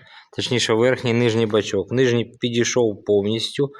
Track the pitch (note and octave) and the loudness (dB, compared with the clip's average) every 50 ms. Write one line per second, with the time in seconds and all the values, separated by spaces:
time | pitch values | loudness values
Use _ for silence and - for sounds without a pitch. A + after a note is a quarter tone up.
0 | - - - - - _ - - F#2+ - B2+ A#2 - - A2+ A2 A#2 B2+ B2+ A#2+ | -20 -20 -20 -20 -20 _ -10 -8 -4 -2 -2 -2 0 0 2 2 2 2 2 0
1 | - B2+ A2+ A#2 B2 A#2+ G#2+ A2+ A#2 G#2+ G#2+ G#2+ G2 - - G2 F2+ - A#2 B2 | 0 0 0 2 2 2 2 0 0 0 0 0 0 0 -2 -4 -4 -2 0 0
2 | C3+ B2+ A#2+ A#2+ A2 - - - - B2 A#2 A#2+ A#2 - - B2+ A#2+ A2 G2+ F#2 | 2 2 2 0 -2 -4 -6 -8 -6 -2 0 0 0 0 2 0 0 0 -2 -4
3 | - - G#2 G2+ G2 G#2 A2 A2+ - - - - C#3+ C#3 C#3+ - | -2 0 2 2 2 0 -2 -4 -4 -6 -4 -4 -4 -4 -6 -10